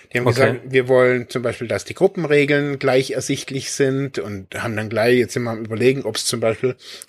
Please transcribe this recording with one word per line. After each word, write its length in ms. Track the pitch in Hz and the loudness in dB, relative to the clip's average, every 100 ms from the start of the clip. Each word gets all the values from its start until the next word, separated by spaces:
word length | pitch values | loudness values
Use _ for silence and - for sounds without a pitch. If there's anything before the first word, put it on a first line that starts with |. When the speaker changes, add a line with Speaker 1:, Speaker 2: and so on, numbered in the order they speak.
| _ | _
Speaker 1:
die 60 | 120 | 0
haben 80 | 120 | 2
Speaker 2:
Okay. 80 | |
Speaker 1:
gesagt, 260 | 120 135 123 | 4 2 0
wir 240 | 127 131 123 | 0 0 4
wollen 400 | 127 127 123 117 | 4 4 2 -2
zum 140 | 127 | -4
Beispiel, 260 | 117 - 113 | -4 -6 -4
dass 160 | 101 | -4
die 100 | - | -6
Gruppenregeln 880 | - 185 190 151 147 143 143 143 135 | 0 0 0 2 2 4 2 0 -2
gleich 320 | 135 131 135 | 2 2 0
ersichtlich 580 | 120 - 139 - 135 - | -6 -4 -6 -6 -8 -8
sind 480 | - 135 135 139 117 | 0 0 0 -4 -6
und 420 | 104 98 92 - | -8 -10 -10 -8
haben 140 | 120 | -6
dann 140 | 107 107 | -6 -4
gleich, 280 | 110 120 123 | 0 4 4
jetzt 160 | 110 | 2
sind 100 | 127 | -2
wir 80 | 117 | -4
am 120 | 113 | -6
Überlegen, 380 | 110 110 123 135 | -6 2 2 2
ob 140 | 107 107 | -4 -4
es 80 | |
zum 160 | - 117 | -4 0
Beispiel 340 | 113 110 127 - - - | 0 0 -2 -4 -16 -20